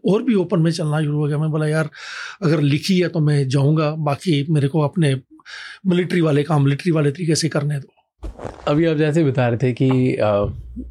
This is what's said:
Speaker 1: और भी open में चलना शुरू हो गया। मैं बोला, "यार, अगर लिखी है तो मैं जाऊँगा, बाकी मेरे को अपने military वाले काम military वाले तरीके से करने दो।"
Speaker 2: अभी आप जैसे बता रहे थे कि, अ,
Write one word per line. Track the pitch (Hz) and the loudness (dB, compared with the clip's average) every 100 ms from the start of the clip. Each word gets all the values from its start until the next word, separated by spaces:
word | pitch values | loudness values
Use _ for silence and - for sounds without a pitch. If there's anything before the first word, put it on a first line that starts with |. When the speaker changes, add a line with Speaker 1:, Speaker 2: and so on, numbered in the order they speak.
| - | 0
Speaker 1:
और | 202 | 0
भी | 247 | 2
open | 214 170 185 | 0 0 2
में | 160 | 0
चलना | 170 156 151 | 0 -2 -2
शुरू | 151 147 | -2 -2
हो | 147 | -2
गया। | 147 | -2
मैं | 156 | -2
बोला, | 156 151 | -2 -2
"यार, | 156 151 - - - - - | -2 -4 -8 -16 -14 -14 -4
अगर | 160 165 | 0 2
लिखी | 147 151 156 185 | 2 0 0 0
है | 170 | 0
तो | 170 | 0
मैं | 151 147 135 | 0 2 0
जाऊँगा, | 135 139 156 151 | 2 2 2 0
बाकी | 156 147 135 190 147 143 | -2 -4 -4 0 0 2
मेरे | 156 139 | 0 2
को | 160 | 0
अपने | 147 - 151 135 - - - - - - 190 | -2 0 0 0 -6 -20 -20 -18 -18 -8 0
military | 175 175 180 | 0 2 0
वाले | 156 139 | 2 2
काम | 147 151 | 2 2
military | 139 139 185 | 2 0 0
वाले | 160 143 | 2 0
तरीके | 139 165 151 | -2 -2 0
से | 156 | 0
करने | 156 143 147 | -2 -2 -4
दो।" | 135 _ _ _ - - - - - | -8 _ _ _ -16 -12 -14 -10 -2
Speaker 2:
अभी | 147 165 | 2 2
आप | 156 | 2
जैसे | 156 147 | 2 2
बता | 156 131 120 | 2 2 0
रहे | 117 | 2
थे | 127 | 0
कि, | 120 131 131 127 - | 2 2 2 2 2
अ, | 107 104 - - - - - | 2 2 0 -4 -12 -14 -14